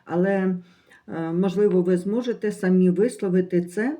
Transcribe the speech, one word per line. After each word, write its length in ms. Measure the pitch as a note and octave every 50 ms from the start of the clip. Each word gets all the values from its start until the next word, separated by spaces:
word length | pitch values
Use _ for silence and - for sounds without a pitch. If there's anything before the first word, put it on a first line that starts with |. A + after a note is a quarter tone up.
| -
але, 520 | - D#3+ F3 F#3 G3 G3 G3 F#3+ F#3+ F#3 F3+ - _ _ _ _ _ - - _ -
е, 240 | - D#3+ E3 E3
можливо, 500 | E3 F3 F#3+ G3 F3 G3+ G#3 G3+ F3+ F#3
ви 140 | F3 F3+ F#3
зможете 560 | F3 F3+ G3 G#3 B3 B3 B3 A3 - - G#3
самі 380 | - - - F3+ F#3 F#3 F#3 F#3
висловити 720 | F3 F3+ G#3+ B3 - - G#3 F#3+ F3+ F#3 F3+ F#3 F3+ F3
це, 360 | F3 F3 - G#3 A3 C4 D4+